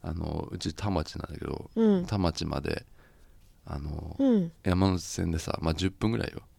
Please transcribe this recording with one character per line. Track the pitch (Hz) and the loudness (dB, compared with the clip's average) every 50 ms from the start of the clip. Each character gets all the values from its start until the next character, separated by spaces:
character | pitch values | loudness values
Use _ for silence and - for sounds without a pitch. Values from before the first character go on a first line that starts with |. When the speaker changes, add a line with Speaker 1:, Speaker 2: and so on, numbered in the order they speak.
| - | -4
Speaker 1:
あ | 85 80 | -4 -4
の、 | 80 78 76 73 78 78 - | -4 -4 -4 -4 -4 -6 -6
う | - 90 | -8 -6
ち | - 95 - | -6 -6 -6
田 | - - 107 | -4 -2 0
町 | 98 85 80 - - | 0 0 0 -2 -6
な | - - | -10 -10
ん | - 76 | -10 -10
だ | - | -10
け | - | -6
ど、 | - - - - - - | -6 -6 -8 -8 -6 0
Speaker 2:
う | 220 226 220 202 185 | 4 6 6 6 4
ん。 | 175 | 2
Speaker 1:
田 | 180 - 101 | 0 0 2
町 | 92 85 - - - | 2 2 2 0 -4
ま | - - 69 | -2 -2 -2
で、 | 71 76 76 - - - - - - - _ - - - - - - - _ _ _ | 0 -2 -2 -2 -4 -12 -20 -20 -20 -20 _ -20 -20 -20 -20 -20 -20 -20 _ _ _
あ | - - 69 | -10 -10 -8
の、 | 71 76 73 76 76 78 82 - | -6 -6 -6 -6 -8 -10 -2 2
Speaker 2:
う | 269 269 240 208 | 4 4 6 4
ん。 | 175 165 - - _ | 4 0 -4 -6 _
Speaker 1:
山 | 92 90 90 95 98 92 | 2 4 6 6 4 4
手 | 87 | 2
線 | 80 - - - 92 85 | -2 -6 -4 -2 0 0
で | 82 80 | 0 0
さ、 | - - - - - | -2 -2 -4 0 0
ま | 82 | 0
あ、 | 80 | 0
十 | 80 90 95 | 2 0 -2
分 | 95 - - 110 113 | 0 0 0 0 0
ぐ | 113 | 0
ら | - | -4
い | - 50 | -4 -6
よ。 | - - - _ | -12 -16 -16 _